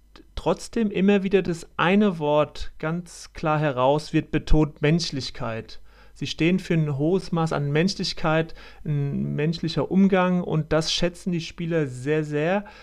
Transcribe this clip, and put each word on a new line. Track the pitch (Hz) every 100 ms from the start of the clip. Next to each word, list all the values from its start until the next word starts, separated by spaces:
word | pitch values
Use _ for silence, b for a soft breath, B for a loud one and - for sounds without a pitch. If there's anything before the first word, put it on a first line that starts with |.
| _ - - -
trotzdem | - 185 - 233 214
immer | 175 196 202
wieder | 190 196
das | 180 165 - -
eine | 160 202 208 165
Wort | 147 151 143 - - -
ganz | 156 170 175 - -
klar | - 160 151
heraus, | 151 127 127 147 -
wird | 156 151
betont: | 156 - 156 151 -
Menschlichkeit. | 147 170 - 135 - - 120 113 110 - b b b -
Sie | 139
stehen | - 160 185
für | -
ein | 165 151 135
hohes | 151 185 -
Maß | 165 165
an | 147 143
Menschlichkeit, | 147 185 - 185 - 160 160 165 B B B
ein | 165 147 143 135 143 143
menschlicher | 151 165 165 - -
Umgang | 185 196 190 180 180
und | 170 160 151
das | 156 160
schätzen | - 175 170 -
die | 170
Spieler | 165 - 165 165 143
sehr, | 127 131 156
sehr. | 151 147 160 202 202 B